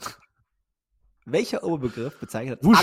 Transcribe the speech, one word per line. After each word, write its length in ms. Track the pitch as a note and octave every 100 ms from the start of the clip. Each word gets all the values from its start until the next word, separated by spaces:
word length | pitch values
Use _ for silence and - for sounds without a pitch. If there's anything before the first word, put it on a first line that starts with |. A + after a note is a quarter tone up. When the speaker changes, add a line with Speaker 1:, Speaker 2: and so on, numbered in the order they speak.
| - - _ _ _ _ _ _ _ _ _ _ -
Speaker 1:
Welcher 380 | D#3 - G#3+
Oberbegriff 560 | F3+ D#3+ B2+ A#2 B2+ -
bezeichnet 440 | F3+ - C3 A#2
Speaker 2:
Wushu. 160 | E3 A3+